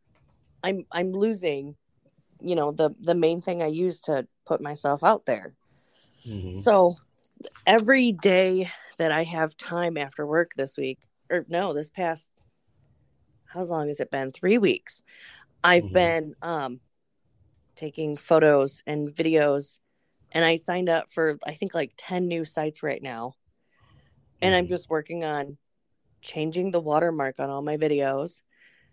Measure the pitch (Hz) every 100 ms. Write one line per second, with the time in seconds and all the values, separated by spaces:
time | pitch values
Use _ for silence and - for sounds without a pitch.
0 | _ _ _ _ _ _ 185 190 - 175
1 | 185 190 220 208 175 139 143 143 _ _
2 | _ _ _ _ 175 170 147 156 151 -
3 | 165 170 160 170 185 170 156 160 180 180
4 | - 139 - _ - 160 143 147 143 143
5 | 175 220 - 107 92 - _ _ _ _
6 | _ _ 117 101 92 92 226 202 175 170
7 | _ _ _ _ - - 175 226 220 269
8 | 240 185 202 185 190 185 175 - - -
9 | 160 156 165 165 160 - - 175 170 160
10 | 139 - 147 160 170 - 135 - 135 131
11 | _ _ - 175 156 170 196 147 156 -
12 | 175 160 - _ _ _ _ _ _ _
13 | _ _ _ _ _ 175 175 160 147 143
14 | - 139 135 - 185 233 185 101 - -
15 | - - - - _ _ 175 175 98 190
16 | 170 165 156 - 165 160 131 123 _ _
17 | _ _ _ _ _ _ _ - 156 165
18 | 151 147 - 160 156 143 139 - - 151
19 | 147 147 160 156 147 143 139 - _ _
20 | _ _ _ 160 165 165 - 180 180 165
21 | - - 160 147 - 160 196 170 135 -
22 | - 180 180 170 156 160 156 - 151 -
23 | 135 117 123 - _ _ _ _ _ _
24 | _ _ _ _ 185 185 180 180 - 156
25 | 151 170 156 147 143 147 _ _ _ _
26 | _ _ - 156 156 175 190 175 151 151
27 | 170 156 135 139 139 139 147 151 156 143
28 | 135 139 160 - _ _ _ _ _